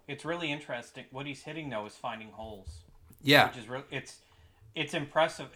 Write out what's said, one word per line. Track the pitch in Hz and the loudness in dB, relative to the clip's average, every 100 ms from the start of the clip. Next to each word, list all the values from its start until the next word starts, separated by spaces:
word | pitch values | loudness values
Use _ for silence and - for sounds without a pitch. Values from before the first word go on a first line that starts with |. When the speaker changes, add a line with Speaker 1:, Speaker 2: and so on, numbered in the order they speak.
| - | -10
Speaker 1:
it's | 139 | -8
really | 147 170 160 | -4 -2 -2
interesting. | 147 - 123 117 135 120 | -4 -4 -8 -6 -14 -12
What | 131 143 | -8 -8
he's | 131 | -8
hitting, | - 156 147 | -8 -8 -4
though, | 113 104 | -4 -4
is | - | -8
finding | 123 110 110 | -6 -6 -10
holes. | 98 110 104 - - - - - - | -12 -12 -10 -12 -14 -18 -20 -20 -6
Speaker 2:
Yeah. | 139 143 95 | 8 10 10
Speaker 1:
Which | 127 | 4
is | 107 | -8
re-, | 127 143 | -8 -6
it's, | 143 - - - - - - - - | -8 -8 -16 -20 -20 -20 -20 -12 -4
it's | 147 | -2
impressive. | 165 139 156 165 - 139 | 0 2 4 4 4 -10